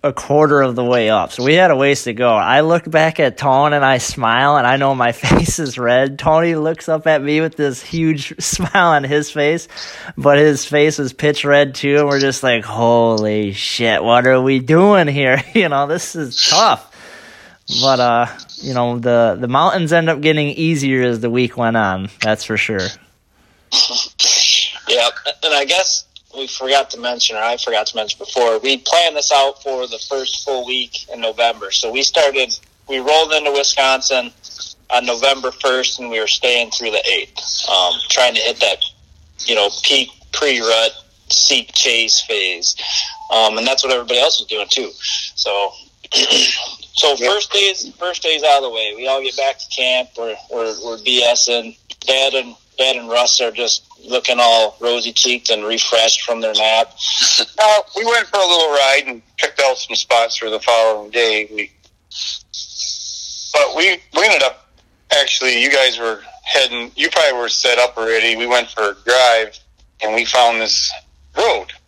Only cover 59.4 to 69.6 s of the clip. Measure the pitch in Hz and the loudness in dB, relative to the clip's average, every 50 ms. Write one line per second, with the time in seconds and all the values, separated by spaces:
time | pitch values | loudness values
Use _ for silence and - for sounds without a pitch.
59.4 | - - - - 139 135 127 - - - 117 104 - _ 127 117 117 113 - - | -4 -4 0 0 0 0 0 -2 -6 -8 -6 -6 -2 _ 2 2 2 0 -2 -6
60.4 | 117 110 107 107 - - 120 113 113 113 110 107 104 104 107 120 117 113 107 107 | -6 -6 -6 -4 0 2 2 4 4 2 2 0 -6 -6 -2 0 0 0 0 -2
61.4 | 107 104 107 107 104 101 _ _ _ _ _ _ _ _ - - - - - - | -4 -6 -8 -10 -10 -10 _ _ _ _ _ _ _ _ -14 -12 -10 -10 -10 -12
62.4 | - _ - - - - - - - - - - - - - - - - - - | -14 _ -16 -16 -14 -14 -12 -10 -10 -10 -10 -10 -12 -14 -14 -14 -14 -14 -14 -14
63.4 | - - - - - - - 156 170 190 185 - - _ - - 190 214 202 147 | -14 -4 0 0 0 0 0 0 0 0 0 -2 -8 _ -2 0 2 2 2 2
64.4 | 131 131 - - _ _ _ _ _ _ _ _ _ _ 156 147 143 - - - | 0 -2 -2 -6 _ _ _ _ _ _ _ _ _ _ 0 0 0 0 -2 -2
65.4 | 131 131 123 117 123 139 143 135 131 131 117 113 117 113 110 104 - - - - | 0 0 0 2 2 2 2 2 2 2 0 -2 -4 -6 -6 -6 -12 -20 -20 -16
66.4 | _ - - 143 135 123 120 120 117 123 _ - 147 160 - - 160 147 131 120 | _ -2 0 0 0 0 -2 -8 -10 -10 _ -4 -4 -2 2 2 2 2 2 0
67.4 | 120 117 - - - 127 120 120 123 123 - 113 113 113 113 113 110 113 117 117 | -4 -4 -4 -2 0 0 2 2 2 0 0 -4 -4 -2 0 0 0 0 -2 -2
68.4 | 120 120 123 123 117 - - - 107 101 98 _ _ - 123 127 127 123 117 113 | -2 0 0 0 0 -2 -6 -4 -4 -4 -4 _ _ 0 2 4 4 4 4 2
69.4 | 110 110 - - | 0 -2 -8 -20